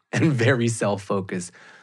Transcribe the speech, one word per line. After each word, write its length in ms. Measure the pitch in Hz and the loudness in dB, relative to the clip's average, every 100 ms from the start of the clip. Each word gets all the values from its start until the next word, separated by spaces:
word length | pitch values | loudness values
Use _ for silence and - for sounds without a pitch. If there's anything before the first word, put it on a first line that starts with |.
<laughs> 100 | _ | _
and 200 | 113 156 | 0 2
very 340 | 131 113 131 117 | 4 2 2 0
self-focused, 840 | 113 107 101 - 101 95 92 90 - - - | 0 -2 -2 -2 -4 -4 -8 -8 -16 -20 -20